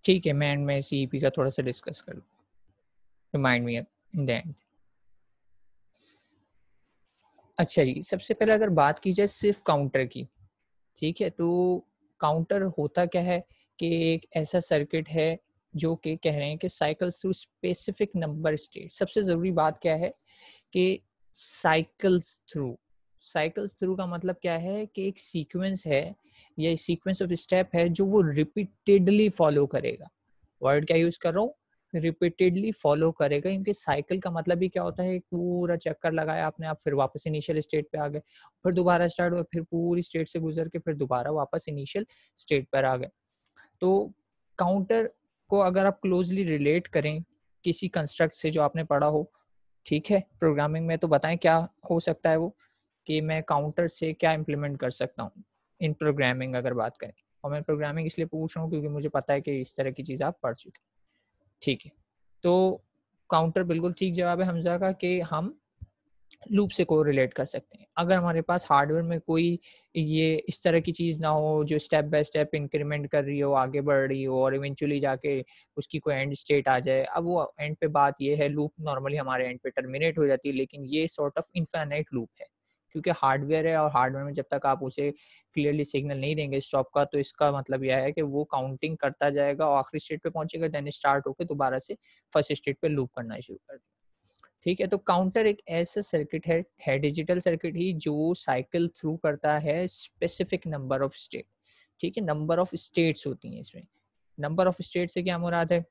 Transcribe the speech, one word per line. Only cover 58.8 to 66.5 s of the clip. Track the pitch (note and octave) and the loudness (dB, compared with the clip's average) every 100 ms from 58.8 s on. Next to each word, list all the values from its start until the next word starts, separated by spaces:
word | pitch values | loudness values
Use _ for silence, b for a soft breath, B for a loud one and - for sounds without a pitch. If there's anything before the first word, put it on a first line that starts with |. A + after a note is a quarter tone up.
| D3 | -4
मुझे | D3 D3 | -4 -2
पता | C#3 - | -4 0
है | C#3+ | -2
कि | C#3 C#3 | 0 -4
इस | B2+ - | -6 -4
तरह | C3+ | -4
की | B2+ | -4
चीज़ | - C3 | -10 -4
आप | C#3 F3 | -4 -4
पढ़ | C3 | -6
चुके | A#2 - - | -6 -12 -20
हैं। | _ _ _ _ _ _ _ _ | _ _ _ _ _ _ _ _
ठीक | - C3 - | -4 -4 -6
है, | _ _ _ _ _ | _ _ _ _ _
तो | F3+ F3+ F#3+ F#3 _ _ _ _ _ | 2 4 4 0 _ _ _ _ _
counter | E3 E3 E3 | 2 2 0
बिल्कुल | F3+ E3 F3 | 0 0 0
ठीक | F3 F#3+ | 0 -2
जवाब | F3 F3 F3 | 0 0 0
है | F#3 | 0
हमजा | E3+ E3+ F3 | 0 0 0
का | F#3+ | 0
कि | F#3+ F3 F3+ | 0 -2 -2
हम | E3 D#3 F#3 D#4 _ _ - _ _ _ _ - - | -2 -4 -4 -8 _ _ -20 _ _ _ _ -20 -2